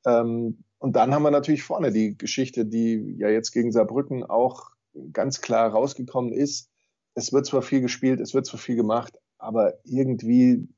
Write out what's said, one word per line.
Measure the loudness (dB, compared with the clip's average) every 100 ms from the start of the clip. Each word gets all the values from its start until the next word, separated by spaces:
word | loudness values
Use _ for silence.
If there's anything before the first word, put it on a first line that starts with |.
| 4
Ähm, | 2 2 -2 -4 -8 _ _
und | 0
dann | 2 2
haben | 4
wir | 4
natürlich | 2 2 -2
vorne | -2 -2 0
die | 2 0 -2
Geschichte, | -6 -4 -4 -2
die | -2 0 0 -2 -4 -2
ja | 0
jetzt | 0 0
gegen | -2 2
Saarbrücken | 2 2 0 -4 -8
auch | -2 0 0 -2 -20 _ _ -20 -8
ganz | -4 -4 -4
klar | -2 2 2
rausgekommen | 2 0 -4 -6 -4 -4
ist. | -2 -2 -4 -14 _ _ _ _
Es | -10 -2
wird | -2
zwar | 0 -2
viel | 0 0
gespielt, | 0 -2 0 0
es | 0
wird | -2 -4
zwar | -12
viel | -4
gemacht, | -2 0 0 -4 _ _ _
aber | -4 2 2 0
irgendwie | -6 -2 0 -2 2 6 6 4 -2